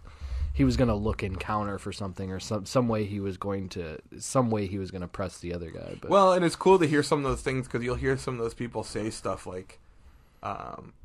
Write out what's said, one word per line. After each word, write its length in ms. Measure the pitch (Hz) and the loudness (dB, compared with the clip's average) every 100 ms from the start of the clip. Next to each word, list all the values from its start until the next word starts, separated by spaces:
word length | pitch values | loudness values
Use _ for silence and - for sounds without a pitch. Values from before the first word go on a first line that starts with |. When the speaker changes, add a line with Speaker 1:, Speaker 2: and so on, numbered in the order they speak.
| - - - - - | -18 -12 -8 -4 -2
Speaker 1:
he 120 | - | 2
was 120 | 131 120 | 4 4
gonna 200 | 120 104 | 4 2
look 260 | 107 - | 0 -2
and 160 | 101 95 | -2 -4
counter 400 | - 107 101 98 | -2 -2 -2 -4
for 140 | 104 | -6
something 380 | 92 101 90 95 | -6 -6 -6 -6
or 80 | 92 | -6
some, 260 | - 107 98 | -4 -4 0
some 220 | 135 120 | 2 4
way 160 | 110 104 | 2 0
he 140 | 101 | -2
was 180 | 98 92 | -4 -4
going 300 | 101 98 92 | -4 -4 -4
to, 280 | 92 80 76 - - | -8 -8 -10 -14 -12
some 320 | - 139 120 | -2 2 2
way 160 | 107 98 | 2 0
he 100 | 98 | -4
was 140 | 92 | -6
gonna 160 | 90 90 | -6 -8
press 300 | - 92 - | -6 -6 -6
the 160 | 87 | -6
other 160 | 87 85 | -6 -6
guy. 240 | 85 50 - | -10 -10 -8
But 100 | - | 2
Speaker 2:
Well, 220 | 190 190 | 6 8
and 120 | 180 | 6
it's 120 | 170 - | 4 4
cool 220 | 185 190 | 6 8
to 60 | 151 | 8
hear 160 | 147 | 4
some 220 | 147 151 | 4 2
of 60 | 135 | 2
those 100 | 123 | 0
things 260 | 139 131 131 | -2 -2 -2
'cause 140 | 123 | -2
you'll 120 | 120 | -2
hear 240 | 120 131 131 | 0 0 0
some 160 | 131 | -2
of 60 | 123 | -4
those 140 | 117 | -4
people 280 | - 120 117 | -4 -6 -6
say 260 | 101 110 107 | -6 -4 -4
stuff 380 | - 110 95 - | -4 -4 -6 -6
like, 320 | 92 92 - - - - - _ _ | -10 -12 -18 -20 -20 -20 -20 _ _
um, 500 | 101 98 - - 110 - | -8 -8 -10 -12 -16 -18